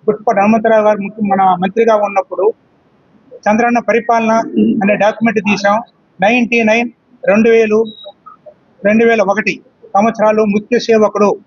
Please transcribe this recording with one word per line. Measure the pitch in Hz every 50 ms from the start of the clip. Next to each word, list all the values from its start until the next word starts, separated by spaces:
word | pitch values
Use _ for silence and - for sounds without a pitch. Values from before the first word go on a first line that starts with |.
గుట్టుపాటి | _ - 208 - - 233 226 196
హనుమంతరావు | 196 208 220 226 220 226 220 214 214
గారు | 214 214 208
ముఖ్య-, | 196 196 - 233 214 202
మన | 196 190 190 190 185 175
మంత్రిగా | 185 190 - 233 233 226 220
ఉన్నప్పుడు | 214 208 196 202 196 185 _ 185 175 185 214 - _ _ _ _ _ _ _ _ _ _ _ _ _ _ _ - -
చంద్రన్న | - 202 214 220 240 240 240 240
పరిపాలన | - - 208 233 226 - 233 226 226 220 220 226 226 - - 220 208 226 - 226
అనే | 196 202 208
డాక్యుమెంట్ | 180 196 214 214 - 220 233 214 220
తీసాం. | 185 202 - - 202 202 175 160 - _ _ _ _ _ _ _
నైంటీ | 190 208 240 247 240 196 240 233
నైన్, | 226 220 220 233 240 240 - _ _ _ _ _
రెండు | - - 190 214 226 226
వేలు, | 226 226 226 220 214 220 226 220 220 - - - - _ _ - - _ _ - - _ _ _ _ _
రెండు | - 196 214 226 233
వేల | 233 233 220
ఒకటి | 196 185 196 208 208 208 170 - - _ _ _ - - -
సంవత్సరాలు | 196 208 226 220 220 214 214 214 214 220
ముఖ్య | 214 202 208 208 _ 247 226
సేవకుడు | - - 226 220 214 202 208 202 208 202 175 - -